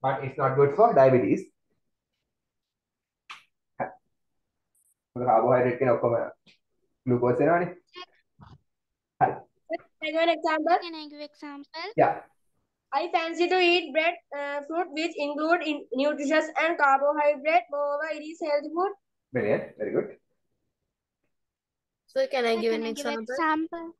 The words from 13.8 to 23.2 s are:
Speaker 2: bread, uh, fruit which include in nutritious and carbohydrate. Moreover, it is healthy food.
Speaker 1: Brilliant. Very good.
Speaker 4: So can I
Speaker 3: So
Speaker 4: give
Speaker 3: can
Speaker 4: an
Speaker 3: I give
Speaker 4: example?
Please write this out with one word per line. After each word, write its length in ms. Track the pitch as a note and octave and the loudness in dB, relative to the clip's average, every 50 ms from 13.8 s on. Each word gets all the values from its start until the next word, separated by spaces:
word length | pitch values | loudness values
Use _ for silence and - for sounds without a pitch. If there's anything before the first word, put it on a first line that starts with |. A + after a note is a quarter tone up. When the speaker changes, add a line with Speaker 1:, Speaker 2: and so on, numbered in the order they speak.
| E4+ D4+ C4 | 0 0 -2
Speaker 2:
bread, 240 | D#4 D#4 E4 F4+ F4 _ _ - C#4+ | 0 0 0 -2 -4 _ _ -10 -8
uh, 200 | C#4+ C#4+ C#4+ C#4+ C#4+ | -8 -6 -6 -8 -8
fruit 220 | C#4+ D#4+ E4 F#4 - C#4+ | -6 -4 -4 -4 -4 -4
which 220 | D#4 D#4+ E4+ - | -4 -4 -4 -4
include 460 | - D4 C#4+ D4 C#4+ D4+ D#4+ E4+ F4 - | -4 -6 -6 -4 -4 0 0 0 0 0
in 160 | D#4 D4 C#4+ - - - | -4 -6 -6 -6 -8 -4
nutritious 540 | B3+ C#4 D4 D4+ - D4 C#4 D#4 D#4 D#4 D#4 - - | -2 0 0 0 -2 -2 0 0 0 0 0 -2 -2
and 180 | D4+ D#4+ E4+ E4 | 0 0 0 2
carbohydrate. 840 | D4 C#4 C4+ C#4 C#4 C#4+ D4 D4+ D4 D4 D4 C#4 C4 D4+ D#4+ F4 F4 - | 2 4 4 4 2 0 0 2 2 2 0 0 0 2 2 2 0 0
Moreover, 380 | C#4+ C#4+ C#4+ C#4+ C#4+ D4 D4+ D#4+ D#4 | -6 -4 -4 -2 -2 -4 -4 -6 -8
it 100 | D4+ D4+ | -8 -10
is 160 | D#4 E4 E4 | -14 -10 -8
healthy 280 | E4+ D#4 D4 D4 C#4+ D4+ | -4 -2 -2 -2 -2 -4
food. 240 | D4 E4+ F4+ G4+ G4+ _ _ _ _ _ _ _ - | -4 -2 -4 -4 -4 _ _ _ _ _ _ _ -6
Speaker 1:
Brilliant. 320 | B2 G#2+ G#2 - - - - - | -4 0 0 0 -2 -2 -8 -10
Very 160 | - - G2+ - | -8 -8 -4 -4
good. 160 | - - - - _ _ _ _ _ _ _ _ _ _ _ _ _ _ _ _ _ _ _ _ _ _ _ _ _ _ _ _ _ _ _ _ _ _ _ _ _ _ _ _ | -4 -4 -4 -10 _ _ _ _ _ _ _ _ _ _ _ _ _ _ _ _ _ _ _ _ _ _ _ _ _ _ _ _ _ _ _ _ _ _ _ _ _ _ _ _
Speaker 4:
So 100 | C4 C4+ C4 | -2 -2 0
can 160 | - C4 A#3+ | 0 -2 0
I 100 | A#3 A3+ | 0 0
Speaker 3:
So 60 | A3+ | 0
Speaker 4:
give 120 | A3 A3+ A3+ | 0 0 0
Speaker 3:
can 100 | A3+ A3+ | -2 -2
Speaker 4:
an 40 | |
Speaker 3:
I 60 | A3+ A3+ | -6 -6
give 140 | B3+ C#4+ | -6 -6
Speaker 4:
example? 280 | - - A3+ | -6 -6 -6